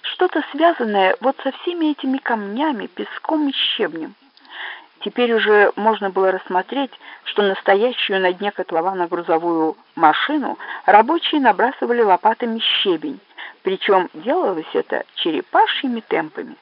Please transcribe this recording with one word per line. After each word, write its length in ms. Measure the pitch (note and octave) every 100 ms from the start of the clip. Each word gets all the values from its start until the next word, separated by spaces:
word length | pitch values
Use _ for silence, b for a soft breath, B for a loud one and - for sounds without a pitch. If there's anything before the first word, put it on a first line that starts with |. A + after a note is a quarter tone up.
Что-то 420 | - - F#4 D#4+ C4+
связанное 640 | C#4 E4 E4 A#3 G3+ F#3+ -
вот 160 | B3 C4
со 80 | C4+
всеми 400 | - - F4 D#4
этими 260 | C#4+ C4+ C4
камнями, 680 | - A#3 G3+ G#3+ D#4 A#3+ F#3
песком 640 | - G#3+ - - D#4 C#4+
и 40 |
щебнем. 600 | C4+ - - F#3+ E3 D#3+ G3+ _ _ B B B B B _
Теперь 300 | G#3 - A#3+
уже 380 | A3+ G#3 G#3 G3+ -
можно 340 | G#3+ G#3+ G3
было 220 | F#3 F#3+
рассмотреть, 600 | F#3 - F3+ F#3 B3+ C4+ - B B
что 200 | - -
настоящую 760 | G3+ F#3+ - G3 A#3+ B3 - F#3+
на 120 | F#3
дне 180 | F3+ G3+
котлована 560 | G3+ G#3+ E3 F3 F#3+ E3+
грузовую 680 | F3 E3+ E3 E3+ E3 D#3+ D3+ _ -
машину 640 | D#3 D#3 - D4+ A#3+ - B B -
рабочие 560 | G#3 A3 E4+ - D#4
набрасывали 600 | B3+ F#3+ A3+ C#4 A#3+ A#3+
лопатами 580 | A3 F#3 G#3+ A3+ A#3+ A3+
щебень, 600 | - - G#3 E3 D3 - _ B B B
причем 460 | - F#3+ - F#3+ F3
делалось 600 | D#3 F#3+ E4+ C#4 F3 E3
это 320 | E3 D#3+ - - -
черепашьими 840 | F3 D#3 - F4 A4 - C4+ A#3
темпами. 540 | - E3+ D#3 - - -